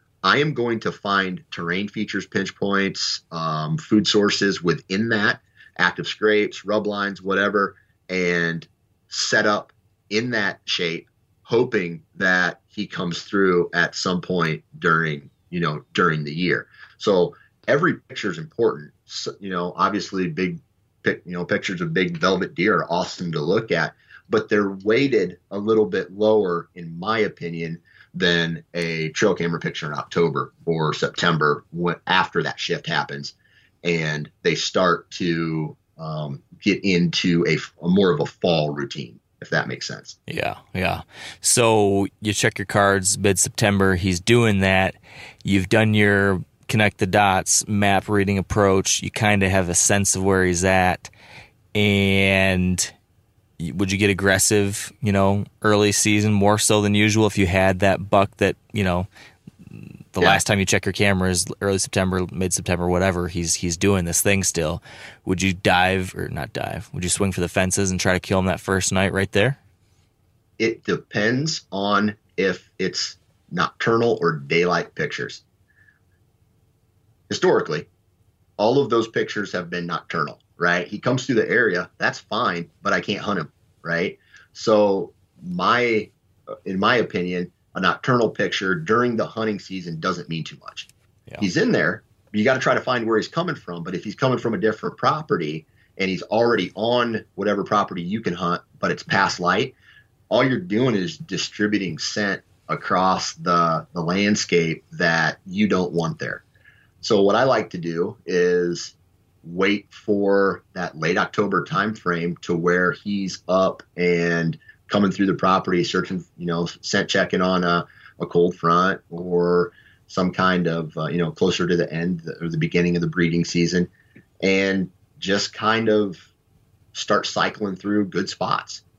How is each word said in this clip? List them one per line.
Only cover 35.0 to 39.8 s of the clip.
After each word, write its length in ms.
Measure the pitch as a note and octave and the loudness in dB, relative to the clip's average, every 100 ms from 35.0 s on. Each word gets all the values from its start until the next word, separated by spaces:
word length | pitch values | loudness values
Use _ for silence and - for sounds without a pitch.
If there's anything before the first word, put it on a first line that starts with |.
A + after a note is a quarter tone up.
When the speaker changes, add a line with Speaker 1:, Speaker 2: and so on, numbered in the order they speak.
| - | -4
Speaker 1:
to, 640 | - F2+ E2 E2 D#2+ D#2 - _ - | -6 -2 -2 -2 -4 -6 -10 _ -16
um, 440 | D#2+ D#2 D2 C#2 _ - | -10 -8 -8 -10 _ -4
get 220 | G#2 F#2 | -2 0
into 600 | G2+ F2 F2 - F#2 E2+ E2 | 2 2 2 0 0 2 2
a, 100 | D#2 - - | 0 -4 -8
a 40 | F2 | 0
more 220 | F#2 F#2+ | 4 4
of 100 | D2+ | 2
a 60 | - | -2
fall 440 | - F#2 D#2+ D2+ | -2 0 0 0
routine, 500 | D2 C#2 D2+ D2 - _ - | -4 -8 -10 -14 -16 _ -20
if 80 | - | -6
that 180 | D#2 - | -4 -4
makes 180 | B1 | -8